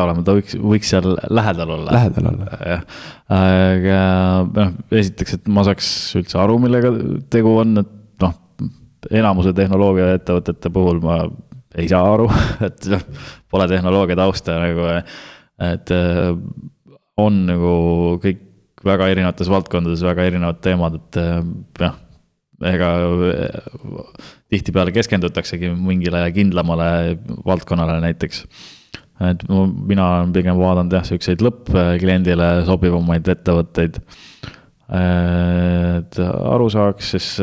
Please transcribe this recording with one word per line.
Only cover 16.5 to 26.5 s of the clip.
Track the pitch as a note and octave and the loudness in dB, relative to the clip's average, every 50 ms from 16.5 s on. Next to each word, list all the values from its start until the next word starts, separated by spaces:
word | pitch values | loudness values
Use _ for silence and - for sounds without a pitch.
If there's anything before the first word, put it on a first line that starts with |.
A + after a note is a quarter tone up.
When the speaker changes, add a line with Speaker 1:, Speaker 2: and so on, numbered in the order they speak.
| - - - - _ _ _ - - - _ _ - | -14 -14 -18 -20 _ _ _ -20 -20 -20 _ _ -2
Speaker 1:
on | - G#2 G#2+ G#2 G2 F#2 | 0 2 2 4 2 2
nagu | F2+ F2 F2 F2 F2 F2 E2+ E2+ E2+ E2+ E2+ F2 F2 F2 F2 | 0 0 0 2 2 2 2 2 2 2 2 0 0 -2 0
kõik | - G2 F#2 - - - _ _ _ _ _ - - | -2 -2 -4 -4 -8 -20 _ _ _ _ _ -6 -2
väga | G2 F#2+ - F#2+ F#2+ | 0 0 2 2 2
erinevates | F#2+ F#2+ F#2 F2+ E2+ - F2+ F2 | 2 2 0 -2 -2 -2 -2 0
valdkondades | G2 F#2+ E2+ - - F2 E2+ E2+ E2+ E2 F2+ | 0 0 0 -2 -4 -2 -2 -2 -2 -2 0
väga | F2+ F2 F2 F2+ F#2 | -2 0 0 0 0
erinevad | F2 F2+ F2 E2+ E2 - | 0 0 -2 -2 -4 -4
teemad, | - F#2+ F#2 F2+ F2 E2 D#2+ D#2 | -2 -2 0 0 0 -2 -4 -6
et, | - - - F2+ | -10 -8 -4 -4
äh, | E2+ E2+ F2 E2+ E2+ E2+ E2 - F#2+ - - - | -2 -2 -2 -2 -4 -6 -8 -10 -14 -14 -6 -4
jah, | F2 F2 - - - - - _ _ _ _ _ _ _ _ - - | -4 -4 -4 -6 -16 -20 -20 _ _ _ _ _ _ _ _ -8 -4
ega, | F2 F#2 F2 F2+ E2+ E2+ F2 F2 F2 F2 F2 F2+ F2+ | -2 -2 0 0 0 0 0 0 0 0 0 0 0
äh, | - D#2+ E2+ - - - - - - - - G2+ - - - - - - - - - _ _ - | 0 -2 -4 -6 -8 -10 -14 -16 -20 -18 -16 -16 -16 -16 -16 -20 -20 -20 -20 -20 -20 _ _ -4
tihtipeale | G#2+ G2 - - F2 F#2+ F#2 F2+ | -4 -4 -2 -2 0 0 0 0
keskendutaksegi | F2 A#2 A2+ - - F#2+ F2 F2 E2 F#2 E2 - - E2+ F2+ F2+ F2 | 0 0 0 0 0 -2 -2 -2 -4 -4 -8 -6 -8 -6 -4 -4 -4
mingile | F2 F#2 F#2+ F#2 F#2 F2 F2 E2+ F2 F2 F2 | -2 -2 -2 0 0 0 0 0 0 -2 -2
kindlamale | E2+ G2+ G#2 G2 | 0 2 2 2